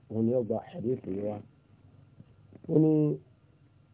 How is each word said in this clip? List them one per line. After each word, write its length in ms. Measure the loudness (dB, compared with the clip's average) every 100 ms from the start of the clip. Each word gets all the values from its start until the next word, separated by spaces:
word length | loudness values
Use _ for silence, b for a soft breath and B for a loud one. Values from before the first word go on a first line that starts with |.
| -8
òun 160 | 0
ni 80 | 2
ó 80 | 2
gba 140 | 0 -4
hadith 460 | -6 -6 -4 -4
yìí 180 | -4 -6
wá. 140 | -4 -6 -12 _ _ -20 -20 -20 -20 -20 -20 -20 -20 -18
Ó 160 | 0 4
ní, 400 | 4 4 2 -2 -10 _ _ _ _ _ _